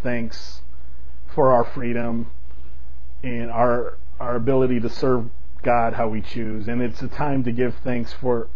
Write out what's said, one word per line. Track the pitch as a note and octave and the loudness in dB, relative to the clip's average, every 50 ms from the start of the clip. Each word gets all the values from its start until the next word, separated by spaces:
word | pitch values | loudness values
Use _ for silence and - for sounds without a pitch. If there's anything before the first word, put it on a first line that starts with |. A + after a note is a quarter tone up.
| - | 0
thanks | B2+ B2 A#2 A2+ A2 - - - - - - - - - - - - - - - - - - - - - | 0 0 0 -2 -2 -2 -2 -2 -2 0 0 0 0 -2 -2 -2 -2 -2 -2 -2 -2 -2 0 0 0 0
for | - C#3+ C3 | 2 2 4
our | B2+ A#2+ A#2 | 4 4 2
freedom | - - C#3 B2+ A#2+ A#2+ A#2+ A#2 A#2 A#2 A#2 A#2 - - - - - - - - - - - - - - - - - - - - | 0 0 -2 0 0 0 0 0 0 0 0 0 0 0 -2 -2 -2 -2 0 -2 -2 -2 -2 -2 -2 -2 0 0 -2 -2 -2 -2
and | B2 A#2+ A#2+ A#2 A#2 | -2 -2 -2 -2 -2
our, | A2+ A2+ A#2+ B2 A#2+ A#2+ A#2 G2 - - - - - - | 0 0 2 2 2 0 0 0 -2 -2 -2 -2 -2 -2
our | - A#2+ B2 | 0 0 0
ability | A#2+ - C3+ C3+ C3 C3 B2+ B2+ A#2+ | 0 2 2 2 4 4 2 2 2
to | A2 A#2 | 0 0
serve | A2 - - C3 B2+ A#2+ A2+ A#2+ - - - - - - - | 0 0 2 2 2 2 2 0 0 0 0 -2 -2 0 0
God | B2+ A#2+ A#2+ A#2 A#2 G#2+ | 0 2 2 2 0 0
how | G2+ A#2 A2 | 0 0 0
we | G#2+ A2 | 0 0
choose. | G2+ - - B2 A2+ A2 G#2+ A2 G#2 G#2+ | 0 0 -2 -2 -2 -2 -2 -2 -2 0
And | A#2 A#2+ | 0 0
it's | B2+ A#2+ A2 - C3+ | 0 0 0 -2 -2
a | A#2+ | -2
time | - - D3 D3 C#3 C3+ B2+ | -2 0 0 0 0 0 0
to | B2 | 0
give | A#2 A#2 B2+ B2 A#2 - - | 0 0 0 0 0 0 0
thanks | C3 B2 A#2+ A#2 A2+ - | 0 0 0 0 -2 -2
for, | - - B2+ A#2+ A#2 A2+ - - | 0 0 2 2 2 0 0 0